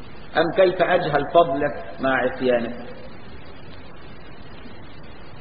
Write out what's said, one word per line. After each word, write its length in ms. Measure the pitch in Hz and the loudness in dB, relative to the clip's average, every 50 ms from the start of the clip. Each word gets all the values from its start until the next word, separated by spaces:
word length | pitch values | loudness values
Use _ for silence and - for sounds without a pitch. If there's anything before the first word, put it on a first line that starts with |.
| - - - - - - - 151 | -10 -10 -10 -10 -10 -2 0 2
أم 140 | 165 165 - | 2 4 6
كيف 260 | 190 190 180 175 - | 6 6 6 6 4
أجهل 420 | 170 160 180 180 175 160 147 143 139 - - | 4 4 4 4 4 2 2 2 2 6 6
فضلك 680 | 170 170 170 - 147 147 143 - - - - - - | 6 6 6 4 2 0 0 -2 -4 -8 -10 -6 -2
مع 140 | 127 135 131 | 2 2 4
عصيانك." 600 | 127 123 127 - - 135 123 123 120 117 120 - - - - - - - - - - - - - - - - - - - - - - - - - - - - - - - - - - - - - - - - - - - - - - - - - - - - - - | 4 2 0 0 2 4 4 4 4 2 -2 -4 -8 -10 -10 -10 -10 -10 -10 -10 -10 -10 -10 -10 -10 -12 -12 -12 -12 -12 -12 -12 -12 -12 -12 -12 -12 -12 -12 -10 -12 -10 -10 -12 -12 -12 -12 -12 -10 -10 -10 -10 -10 -12 -12 -12 -10 -10 -10 -10 -12 -12 -12 -12 -12